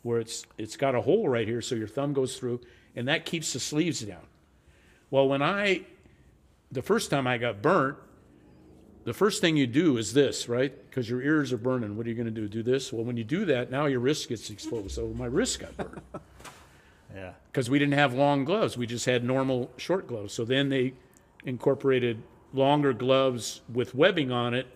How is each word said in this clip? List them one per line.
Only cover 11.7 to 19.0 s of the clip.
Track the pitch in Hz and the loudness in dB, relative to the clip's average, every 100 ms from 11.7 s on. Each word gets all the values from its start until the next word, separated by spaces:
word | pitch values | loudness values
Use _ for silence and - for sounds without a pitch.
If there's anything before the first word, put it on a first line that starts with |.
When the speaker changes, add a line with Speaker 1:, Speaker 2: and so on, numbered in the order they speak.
| 127 107 104 | -2 -2 -6
Speaker 1:
What | 117 | -6
are | |
you | 117 | -4
gonna | 117 | -4
do? | 113 104 | -4 -6
Do | 110 | -4
this? | 113 135 135 | 0 0 -2
Well, | 113 117 | -6 -4
when | 120 | -4
you | |
do | 110 170 196 | -2 -2 2
that, | 123 123 | 0 0
now | 127 147 | -2 0
your | 127 | 2
wrist | 123 151 - | 0 0 -4
gets | 113 - | -8 -8
exposed. | 104 320 117 95 | -12 -8 -6 -6
So | - 113 | -6 -6
my | 113 123 | -6 -2
wrist | 147 254 - | 0 0 -4
got | - - | -10 -10
burnt. | - - - | -12 -12 -16
<laughs> | - - - - - - - _ _ - | -18 -18 -20 -20 -20 -20 -20 _ _ -18
Speaker 2:
Yeah. | 98 92 87 _ | -14 -14 -16 _
Speaker 1:
'Cause | 143 120 | -2 2
we | 143 | 2
didn't | 143 | 4
have | 143 143 | 4 4
long | 123 143 143 | 4 4 4
gloves. | 135 208 160 120 | 2 0 0 -2
We | 117 | -6
just | 120 | -2